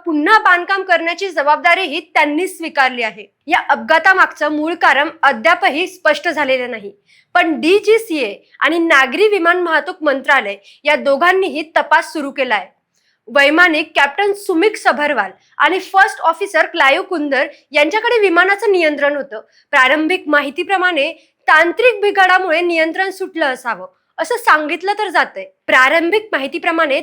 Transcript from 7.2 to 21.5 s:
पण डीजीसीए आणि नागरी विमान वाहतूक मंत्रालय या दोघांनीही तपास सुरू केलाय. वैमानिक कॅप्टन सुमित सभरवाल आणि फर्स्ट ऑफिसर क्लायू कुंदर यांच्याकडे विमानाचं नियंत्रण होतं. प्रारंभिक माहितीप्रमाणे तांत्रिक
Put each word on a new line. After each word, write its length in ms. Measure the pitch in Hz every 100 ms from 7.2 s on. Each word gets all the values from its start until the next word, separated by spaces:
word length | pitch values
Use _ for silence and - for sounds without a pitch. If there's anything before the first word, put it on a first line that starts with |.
| _ 349
पण 240 | 339 269
डीजीसीए 760 | 302 403 415 440 440 311 214 - _ -
आणि 200 | 277 339
नागरी 480 | 330 285 269 294 427
विमान 340 | 403 339 359
वाहतूक 420 | 339 311 320 -
मंत्रालय 520 | 302 269 269 269 202 202 _ _
या 120 | 294 294
दोघांनीही 760 | 233 277 349 381 370 277 311 330
तपास 360 | - - -
सुरू 180 | 320 277
केलाय. 360 | 285 254 208 185 _ _ _ _ _ -
वैमानिक 640 | 262 277 311 349 311 320 330
कॅप्टन 360 | 285 349 403
सुमित 440 | 403 - 330 427 -
सभरवाल 540 | 381 285 294 254 190 - _ -
आणि 220 | 302 370
फर्स्ट 400 | - 381 415 -
ऑफिसर 460 | 320 330 392 320 349
क्लायू 380 | 339 277 320
कुंदर 440 | 370 339 294 269 311 - _
यांच्याकडे 480 | 294 302 427 466 480
विमानाचं 520 | 392 339 370 403 453
नियंत्रण 440 | 370 311 285 285 294
होतं. 260 | - 214 - _ _
प्रारंभिक 540 | 285 254 302 311 370 302
माहितीप्रमाणे 840 | 294 277 349 349 381 359 311 302 320 _ _
तांत्रिक 540 | -